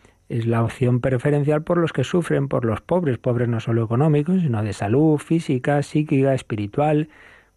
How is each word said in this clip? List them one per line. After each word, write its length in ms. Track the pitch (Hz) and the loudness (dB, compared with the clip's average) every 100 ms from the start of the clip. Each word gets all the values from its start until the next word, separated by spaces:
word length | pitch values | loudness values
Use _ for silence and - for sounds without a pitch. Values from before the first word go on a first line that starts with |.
| _ _ - | _ _ -8
es 180 | 117 113 | -4 0
la 180 | 117 | 0
opción 360 | 113 - 123 123 | 0 0 0 2
preferencial 640 | 131 123 147 147 143 151 | 0 0 0 0 2 0
por 140 | 160 175 | 0 0
los 140 | 160 | 0
que 100 | - | -2
sufren, 460 | 123 180 165 147 139 | -2 -2 0 -2 -2
por 160 | 135 | -2
los 160 | 113 104 | -2 -4
pobres, 380 | - 180 156 117 | -2 -2 0 -2
pobres 300 | 127 120 120 | -2 0 0
no 120 | 113 | -2
solo 240 | - 117 | -2 -2
económicos, 560 | 113 120 156 147 147 190 | 0 2 2 2 2 0
sino 220 | 156 113 | 0 -2
de 100 | 107 | -4
salud, 460 | 95 101 131 156 151 | -4 0 2 4 2
física, 640 | - 165 160 127 143 143 | 0 -2 0 -2 0 0
psíquica, 520 | 143 151 151 139 135 | 0 -2 0 2 2
espiritual. 720 | 135 - 104 101 - 151 151 156 - - - _ | 0 -2 -6 -4 0 2 2 -2 -8 -20 -20 _